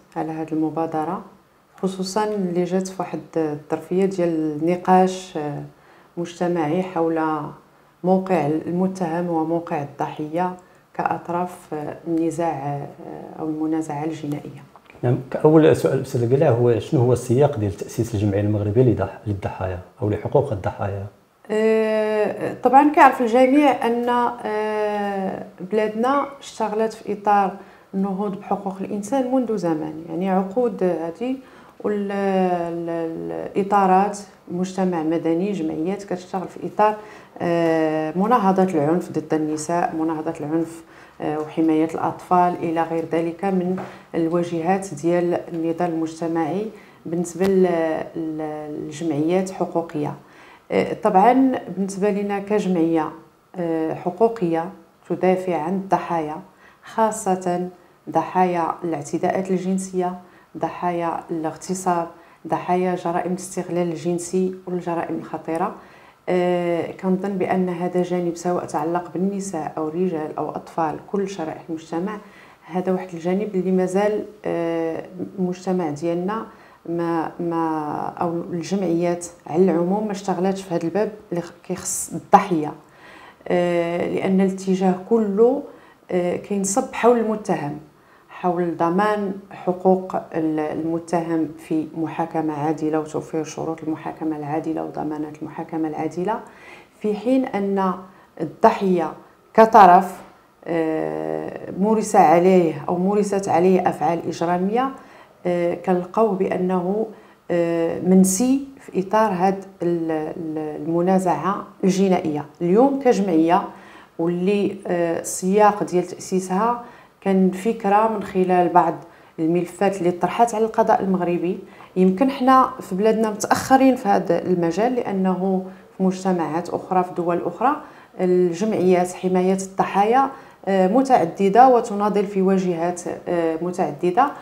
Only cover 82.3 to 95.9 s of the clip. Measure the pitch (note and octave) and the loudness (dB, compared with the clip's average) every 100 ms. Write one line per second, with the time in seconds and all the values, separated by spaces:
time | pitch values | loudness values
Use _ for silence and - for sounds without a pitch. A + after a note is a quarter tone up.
82.3 | F#3+ F#3+ D#3+ D3 - - - - - - | 0 0 -4 -4 -10 -20 -20 -20 -20 -20
83.3 | - - F3+ F3 F3 E3+ F3 E3+ F3+ G3 | -14 -4 -2 0 0 -2 -4 -4 -4 0
84.3 | F#3+ G3 F#3+ F#3+ F#3 F#3+ F#3 - A#3 G#3 | 0 0 -2 -2 0 0 -2 0 0 2
85.3 | G3 A#3+ C#4+ - - - _ - F3+ F3+ | 4 4 2 -6 -18 -20 _ -6 -2 -2
86.3 | F#3 - G3+ F#3+ C4 C4 - A#3 A#3+ G#3+ | -4 -4 -4 -2 -2 -2 2 4 4 2
87.3 | G#3 - E3 D3 D3+ - _ _ _ - | -2 -2 -4 -4 -10 -14 _ _ _ -20
88.3 | - F3+ F3 F3 D#3 E3 F#3 G#3+ G#3 F#3+ | -6 -2 0 -2 0 0 2 2 0 -2
89.3 | F#3+ - - F3+ F3+ F#3 F#3 F#3 - - | -6 -12 -8 -4 2 4 2 0 -8 -6
90.3 | E3 D#3+ D#3 D3+ D#3 D#3+ E3 E3+ F3 E3 | -2 0 0 -2 -4 -2 -4 -2 -2 0
91.3 | E3 D3+ - - D#3+ D3+ E3 D3+ D#3+ E3 | -2 -2 -6 -4 -4 -4 -4 -6 -4 -4
92.3 | E3 D#3 D3 D3+ D3+ D#3 D#3 D3+ C#3+ - | -4 -4 -2 -2 -2 -2 -2 -2 -6 -6
93.3 | D#3+ D3 D3+ D3+ D#3+ D#3 D3+ D#3+ - D#3+ | -6 -6 -6 -6 -6 -6 -6 -8 -6 -6
94.3 | D3+ C#3+ D#3 D#3+ D#3+ D#3 D3+ D3+ D3+ D3+ | -6 -4 -4 -4 -6 -6 -6 -6 -6 -8
95.3 | D3+ D3+ E3+ E3 D#3+ D#3 | -10 -12 -10 -8 -4 -4